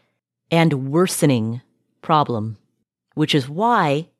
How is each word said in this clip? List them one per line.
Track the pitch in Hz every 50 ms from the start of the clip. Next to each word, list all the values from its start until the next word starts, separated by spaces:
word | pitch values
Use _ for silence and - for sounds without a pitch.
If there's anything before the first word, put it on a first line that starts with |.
| _ _ _ _ _ _ _ _ _ _
and | 160 165 165 165 147 131 131 135
worsening | 143 170 185 180 - - 170 147 131 117 110 113 117 127 - _ _ _ _ _ _ _
problem, | - - 160 151 139 120 120 107 107 110 107 - _ _ _ _ _ _ _ _ _ _ _
which | 151 151 147 -
is | 147 127 135
why | 147 175 220 240 240 208 175 147 139 151 175 - _